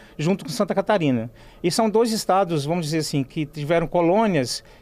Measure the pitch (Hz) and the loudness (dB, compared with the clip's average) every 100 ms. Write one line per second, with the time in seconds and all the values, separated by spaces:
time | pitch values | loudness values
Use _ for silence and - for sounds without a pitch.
0 | - - 156 190 - - 196 202 190 214 | -16 -4 -2 -2 -4 -4 -2 -2 0 2
1 | 151 123 117 - - - 175 - 226 208 | 2 0 -2 -12 -20 -6 -4 0 2 2
2 | 233 220 - 190 190 165 139 175 156 160 | 2 0 0 2 2 0 -2 -4 -2 -4
3 | 151 147 131 - 147 151 143 170 165 175 | -2 -2 -4 -6 -8 -6 -2 0 0 0
4 | 170 196 226 165 127 - - - | 2 4 2 2 -2 -6 -12 -16